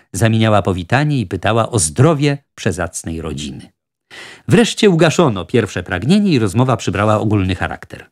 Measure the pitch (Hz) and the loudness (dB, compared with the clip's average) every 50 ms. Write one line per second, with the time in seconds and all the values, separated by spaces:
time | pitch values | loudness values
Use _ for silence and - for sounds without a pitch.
0 | _ _ - 95 117 110 113 113 110 110 107 101 95 104 92 90 87 - 117 135 | _ _ -4 0 2 2 2 4 2 4 2 2 2 0 -2 -2 -2 -2 0 0
1 | 147 151 147 131 104 87 101 90 - 98 110 117 110 - - 110 - - 73 - | 0 0 0 -2 -2 -2 -4 -4 -2 0 0 0 0 0 0 -2 -2 0 2 4
2 | 131 165 165 139 147 143 143 139 _ _ _ - - - 82 85 87 82 - - | 4 4 4 2 0 -2 -2 -4 _ _ _ -6 -4 -4 -4 -4 -6 -8 -8 -10
3 | - 85 82 80 80 80 78 69 73 71 65 64 64 - _ _ _ _ _ _ | -10 -8 -8 -8 -8 -8 -8 -8 -10 -10 -12 -14 -18 -20 _ _ _ _ _ _
4 | _ _ - - - - - - _ - - 208 240 - - - 226 202 175 156 | _ _ -20 -20 -20 -20 -20 -12 _ 2 4 4 4 2 0 2 2 4 4 4
5 | 175 160 - - 180 135 107 95 87 - - 120 104 - - 98 87 - 95 87 | 4 2 4 2 2 2 0 -2 -6 -2 0 0 0 0 -4 -6 -6 -6 -6 -4
6 | 92 131 190 214 208 196 156 120 110 98 82 113 131 131 123 - - - 92 98 | 0 2 2 2 2 2 2 2 0 0 0 0 2 2 0 -2 -2 -4 -2 0
7 | 104 110 107 104 107 107 107 104 92 92 92 - 87 - - - - - - - | 0 0 0 0 0 0 0 0 0 0 -2 -4 -4 -6 -8 -10 -16 -18 -18 -20
8 | - _ | -20 _